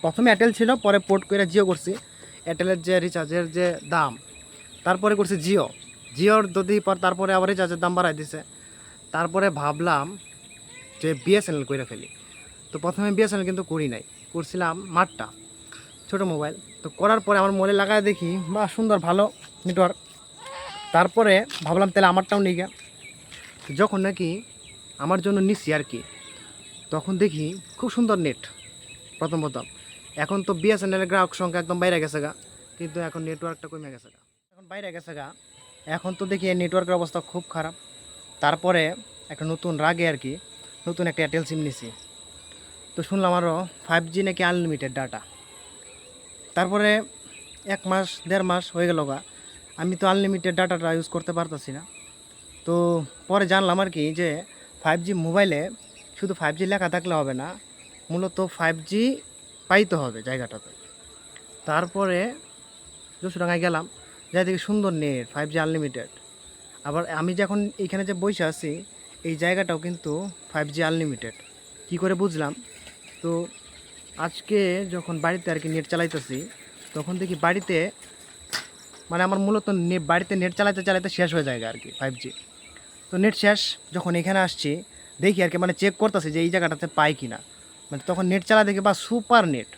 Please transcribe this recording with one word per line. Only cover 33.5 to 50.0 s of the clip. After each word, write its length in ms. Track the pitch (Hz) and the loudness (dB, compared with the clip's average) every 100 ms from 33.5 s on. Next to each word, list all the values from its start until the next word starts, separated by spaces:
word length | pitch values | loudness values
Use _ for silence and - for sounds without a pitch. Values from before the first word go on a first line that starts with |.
| 160 156 | -10 -14
কমে 180 | 160 147 | -14 -16
গেছে 140 | 123 110 | -18 -20
গা, 60 | _ _ _ _ | _ _ _ _
এখন 140 | 185 180 | _ -18
বাইরে 180 | 196 196 | -14 -12
গেছে 160 | 170 165 147 | -14 -14 -14
গা। 60 | 139 - _ - - - - | -14 -18 _ -20 -20 -20 -6
এখন 160 | 160 180 180 | -4 -4 -6
তো 40 | 190 | -4
দেখি 140 | 190 185 | -2 0
এই 60 | 180 | 0
নেটওয়ার্কের 340 | 175 185 180 180 | 2 2 2 0
অবস্থা 200 | 165 175 - | 0 -4 -6
খুব 120 | 180 - | -10 -8
খারাপ। 220 | 165 160 170 - - - - - - | -8 -8 -10 -20 -20 -20 -20 -20 0
তারপরে 420 | 147 160 180 175 156 196 - - - | 2 2 2 2 2 -2 -14 -20 -18
একটা 140 | 151 156 | -8 -6
নতুন 200 | 160 175 151 | -4 -4 0
রাগে 200 | 156 170 170 | 0 2 0
আর 60 | 139 | -2
কি, 100 | 131 156 - - - - 175 | -6 -10 -14 -20 -20 -12 -8
নতুন 200 | 170 175 | -2 -2
একটা 140 | 160 | 0
Airtel 200 | 147 160 151 | 0 0 -2
সিম 100 | 160 147 | -4 -4
নিছি। 200 | 131 117 - - - - - - - - - - | -6 -14 -16 -20 -20 -20 -20 -20 -20 -20 -20 -12
তো 40 | - 165 | -10 -4
শুনলাম 240 | 196 185 | 0 2
আরও 340 | 180 170 165 185 - - | 4 2 0 -4 -12 0
ফাইভ 160 | 165 165 | 0 2
জি 80 | 175 | -2
নাকি 200 | 196 180 | -2 2
আনলিমিটেড 480 | 175 180 165 147 135 127 | 2 2 0 -2 -4 -6
ডেটা। 240 | 127 117 - - - - - - - - - - - - - | -8 -10 -14 -20 -20 -20 -20 -20 -20 -20 -20 -20 -20 -20 -6
তারপরে 340 | 170 180 208 208 214 - - - - - - | -2 0 2 4 2 0 -16 -20 -20 -20 -16
এক 160 | 202 196 185 | -6 -6 0
মাস, 180 | 190 185 - 170 | 0 -2 -8 -2
দেড় 160 | 190 185 | 0 2
মাস 120 | 180 175 | 0 -2
হয়ে 120 | 170 175 | -2 0
গেল 80 | 165 143 | 2 -2
গা, 100 | 135 - - - - - - | -6 -10 -20 -20 -20 -20 -6
আমি 120 | 175 | -4
তো 100 | 185 | 2